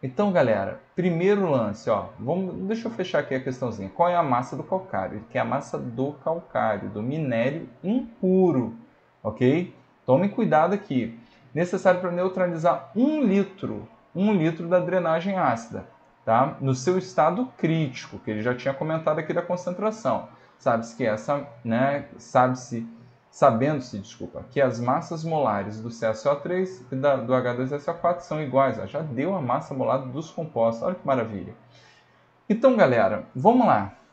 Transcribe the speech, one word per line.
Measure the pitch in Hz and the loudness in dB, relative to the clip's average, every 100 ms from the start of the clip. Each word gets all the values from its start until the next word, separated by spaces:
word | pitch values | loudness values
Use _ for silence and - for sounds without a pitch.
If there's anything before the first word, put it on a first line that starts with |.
Então, | 135 - 208 | -6 0 2
galera, | 180 131 104 98 - _ - | 4 4 2 0 -6 _ -2
primeiro | 175 165 185 202 185 | 0 2 2 4 4
lance, | 135 107 101 - | 2 0 -4 0
ó, | 104 - - | 0 -2 -10
vamos, | 110 175 185 - 190 | -4 -2 -2 -6 -4
deixa | 226 - | -4 -4
eu | |
fechar | - 185 151 | -6 -2 0
aqui | 143 131 | 0 -4
a | |
questãozinha. | 131 127 127 98 95 | -4 -4 -6 -6 -10
Qual | - 170 | 0 2
é | 175 | 4
a | |
massa | 156 123 127 143 | 2 0 -2 -8
do | |
calcário? | - 190 - 95 95 107 | -4 -4 -4 -6 -4 -8
Ele | - | -6
quer | 127 | -4
a | 117 | -2
massa | 131 - 156 | -2 -4 -8
do | 131 117 135 147 | -8 -4 -4 -4
calcário, | - 165 - - 113 104 101 | -4 -4 -4 -2 0 -2 -4
do | 107 | -6
minério | 117 151 143 113 123 156 - - | -4 -4 -2 0 0 -2 -10 -10
impuro, | 175 247 285 - 185 185 185 135 107 - - _ _ _ | -2 -2 -2 -2 2 4 4 4 0 -6 -20 _ _ _
ok? | 107 107 127 156 180 - _ _ - | -8 2 4 4 0 -10 _ _ 2
Tomem | 131 196 | 4 4
cuidado | 226 208 151 170 | 0 2 4 4
aqui. | 196 - 131 113 - - _ - | 0 0 -2 -2 -8 -20 _ -10
Necessário | 143 175 190 190 180 | -4 -2 2 4 4
para | 180 | 0
neutralizar | 175 185 185 180 170 170 165 - 202 | -2 -2 0 -2 2 0 0 -2 0
um | 269 311 | 2 2
litro, | 240 196 196 - 117 107 110 - _ 165 | 2 2 0 -4 -8 -8 -12 -20 _ -2
um | 202 | 2
litro | 202 160 160 170 | 4 2 -2 0
da | 180 | 0
drenagem | 170 185 170 165 180 190 | 2 0 2 0 0 0
ácida, | 151 117 - 104 92 - _ _ | 0 0 -4 -12 -14 -20 _ _
tá? | - 113 139 - | 2 4 4 0
No | 135 | -2
seu | 131 180 185 | 0 2 0
estado | 185 - 156 180 254 - | 0 2 2 2 -4 -2
crítico, | 160 160 151 131 - 101 | 0 0 -2 -6 -14 -10
que | - | -6
ele | 107 | -2
já | 110 127 | -2 -2
tinha | 139 | -4
comentado | 135 156 160 156 156 | -4 -4 -2 0 -2
aqui | 160 | -2
da | 170 | -4
concentração. | 170 180 - 180 208 220 135 110 - - - _ | -2 -4 -4 -4 -4 -2 -2 -2 -6 -20 -20 _
Sabe-se | 131 117 113 - | 0 0 -2 -2
que | 120 | -2
essa, | 107 - 143 139 - 117 | -2 -2 -4 -4 -10 -2
né, | 117 135 143 - - | 2 2 0 -6 -18
sabe-se, | - 131 127 127 - 117 117 - - _ _ | 0 4 4 2 -6 -8 -8 -14 -20 _ _
sabendo-se, | - 143 113 - 151 - 107 | 4 4 4 0 0 -6 -10
desculpa, | 98 - 98 - - | -12 -14 -14 -12 -6
que | - | 0
as | 135 113 | 2 2
massas | 120 143 160 165 | 0 0 -2 -6
molares | 160 160 127 101 98 107 | -2 0 2 0 -4 -8
do | 117 | -10
C | 117 113 | -4 -2
A | |
C | 110 143 | 0 0
O | 147 | 0
três | 170 180 185 - - | -2 -2 -2 -6 -8
e | 131 | 0
da, | 143 135 | 2 2
do | 117 127 | 2 0
H | 123 123 | 0 -2
dois | 131 | -4
S | 143 160 | -4 -6
O | |
quatro | 170 170 175 | -2 0 -2
são | - 156 | -4 -6
iguais, | 147 131 135 117 | 0 2 2 0
ó, | - | -6
já | 143 | -6
deu | 160 123 151 196 | -6 -4 -2 -2
a | |
massa | 123 135 160 | -2 -2 -4
molar | 135 117 131 | -4 0 -2
dos | 135 131 135 | -2 -10 -10
compostos, | - 160 117 113 113 | -10 -6 0 0 2
olha | 110 107 | -4 -4
que | - | 0
maravilha. | 131 110 101 - - - - - _ _ _ _ _ _ | 0 0 -6 -10 -16 -20 -20 -20 _ _ _ _ _ _
Então, | 220 262 240 | 4 4 6
galera, | 156 120 98 101 - 127 | 4 6 2 0 -6 2
vamos | 165 247 220 | 4 6 4
lá. | 120 98 - _ | 4 0 -10 _